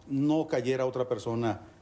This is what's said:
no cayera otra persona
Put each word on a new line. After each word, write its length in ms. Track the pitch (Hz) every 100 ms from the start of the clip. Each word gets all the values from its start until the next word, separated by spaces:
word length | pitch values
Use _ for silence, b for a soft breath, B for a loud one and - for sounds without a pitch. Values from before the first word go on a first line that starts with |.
| -
no 400 | 139 147 156 156
cayera 380 | 139 123 131 131
otra 200 | 131 123
persona 540 | 113 117 113 117 98 B B